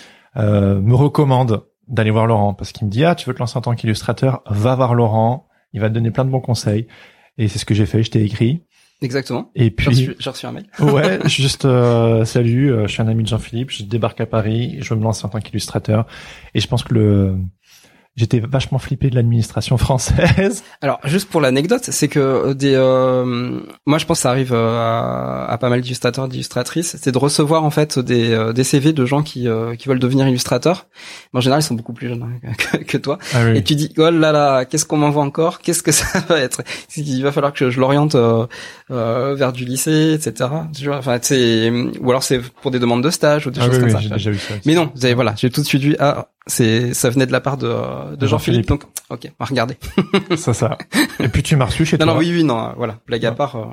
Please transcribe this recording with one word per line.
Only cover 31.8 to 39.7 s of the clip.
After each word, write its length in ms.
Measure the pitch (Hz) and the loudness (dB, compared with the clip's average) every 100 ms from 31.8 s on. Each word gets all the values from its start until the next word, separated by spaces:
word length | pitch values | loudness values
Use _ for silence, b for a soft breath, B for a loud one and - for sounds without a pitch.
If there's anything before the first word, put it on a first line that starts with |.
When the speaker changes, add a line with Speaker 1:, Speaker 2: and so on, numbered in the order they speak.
| 117 | -8
Speaker 2:
plus 140 | 117 120 | -10 -8
jeunes, 140 | 120 120 123 | -8 -8 -10
hein, 80 | 123 | -10
<laughs> 60 | 117 | -6
que, 180 | - 156 | -4 -4
que 140 | - 135 | -2 -4
toi. 200 | 131 143 B | -4 -6 B
Speaker 1:
Ah 40 | 127 117 | 2 4
oui. 100 | 113 | 4
Speaker 2:
Et 60 | |
tu 100 | 98 147 | 2 0
dis, « 160 | 156 - | 0 2
Oh 140 | 160 | 4
là 200 | 165 156 | 4 4
là, 340 | 151 143 135 127 | 4 4 2 0
qu'est-ce 180 | 151 | -4
qu'on 140 | - 151 | -2 2
m'envoie 240 | 147 147 | 2 2
encore ? 380 | 143 151 165 175 | 0 0 -2 -2
Qu'est-ce 220 | - 170 | -4 -2
que 100 | 165 | 0
<laughs> 0 | |
ça 260 | 139 - 190 - | 0 0 -2 0
va 100 | 160 | 0
être ? 220 | 123 - 123 B B - | 0 -4 -10 B B -10
Il 260 | 147 131 | -4 -2
va 100 | 143 | 0
falloir 200 | 143 143 | 0 -2
que 40 | 139 | 0
je, 60 | 127 | 0
je 100 | 123 | 2
l'oriente, 340 | 131 143 151 | 2 4 4
euh, 320 | 147 117 113 120 B B B - | 4 4 2 0 B B B -10
euh, 440 | 127 113 120 135 | -4 -2 -2 -2
vers 180 | 139 131 | -2 -2
du 120 | 123 | -2
lycée, 520 | 123 | -6